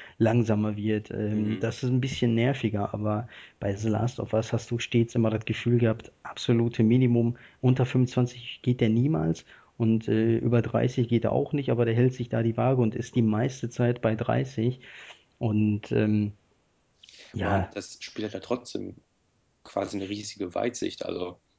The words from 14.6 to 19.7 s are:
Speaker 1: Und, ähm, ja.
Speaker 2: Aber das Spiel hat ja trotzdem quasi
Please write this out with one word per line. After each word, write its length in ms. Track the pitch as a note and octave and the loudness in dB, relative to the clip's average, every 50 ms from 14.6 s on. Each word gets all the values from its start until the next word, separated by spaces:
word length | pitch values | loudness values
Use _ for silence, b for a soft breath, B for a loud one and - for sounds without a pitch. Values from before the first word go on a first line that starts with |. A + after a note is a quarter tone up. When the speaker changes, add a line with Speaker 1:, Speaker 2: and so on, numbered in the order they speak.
| A2 B2 B2+ - B B B B B B B B B B _ _ | -2 -2 -4 -6 B B B B B B B B B B _ _
Speaker 1:
Und, 520 | B2 A2+ G#2+ G#2+ G#2+ G#2+ G#2 G#2 - - | -4 -2 0 2 2 2 0 -2 -4 -2
ähm, 400 | A#2+ A#2 A2 G#2+ G#2+ G#2 G#2+ G#2 G#2 _ _ _ _ _ _ _ _ _ _ _ _ _ - B B B B B | 0 0 2 2 2 0 0 -2 -6 _ _ _ _ _ _ _ _ _ _ _ _ _ -20 B B B B B
ja. 280 | B G2 F#2+ F2+ F#2+ G2 | B -6 -2 0 0 0
Speaker 2:
Aber 80 | F#2 - | 0 -2
das 260 | - G2+ F#2+ - - - | -6 -12 -12 -12 -16 -16
Spiel 240 | - - - - G#2+ | -18 -14 -10 -8 -8
hat 80 | G#2 F#2 | -6 -8
ja 60 | F#2 | -10
trotzdem 560 | - - A#2+ B2 - - - G#2 G2 F#2+ - - _ _ _ _ _ _ _ _ _ _ _ _ _ | -6 -6 -6 -6 -6 -10 -10 -10 -10 -10 -14 -16 _ _ _ _ _ _ _ _ _ _ _ _ _
quasi 320 | - | -8